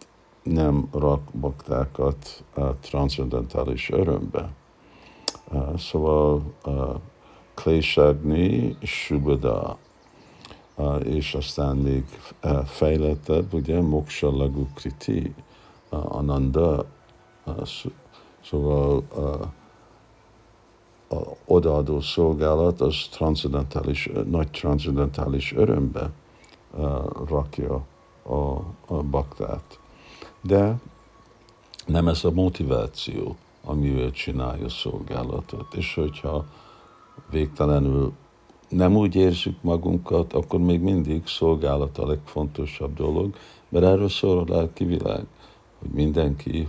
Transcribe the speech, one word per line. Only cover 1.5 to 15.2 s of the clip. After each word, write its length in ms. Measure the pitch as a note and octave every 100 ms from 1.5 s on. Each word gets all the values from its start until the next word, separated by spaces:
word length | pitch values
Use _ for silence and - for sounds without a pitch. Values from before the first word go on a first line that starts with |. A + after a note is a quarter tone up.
| C#2+ - B1 C2+ - C#2 C#2 - - -
a 220 | - C#2 C2
transzcendentális 1120 | - C#2 C#2 C#2+ C2 B1 A#1+ - C#2 B1 -
örömbe. 640 | F2+ F#2+ - F2 - F2 - _ _ - - - - - - -
Á, 240 | C#2+ C#2 E2+
szóval, 760 | - D#2+ D#2 D2+ D2+ D2 D2 -
á, 80 | C#2+ C#2 C2+ C2+ - - - - -
Klésagni, 1200 | - - D#2+ D2+ - D2 D2 D2+ D#2 F2+ - - -
Subhada, 960 | - - - D2 C#2+ C2+ B1 G1+ G1+ - _ _ _ - - - - - - -
á, 200 | D2 D2
és 380 | - D2+ C#2+
aztán 440 | D2 C#2 - C#2+ C2+
még, 280 | C#2 C2+ C2 - - -
á, 220 | D#2+ C#2+
fejlettebb, 880 | C#2+ - D#2 D#2 D2+ D2 - D#2 F#2+
ugye, 280 | E2+ C2+ E2+
Moksha 480 | E2 D2+ D2 - D2
Lagu 360 | C#2 C#2 C#2+ C#2
Kriti, 600 | - C#2+ - - -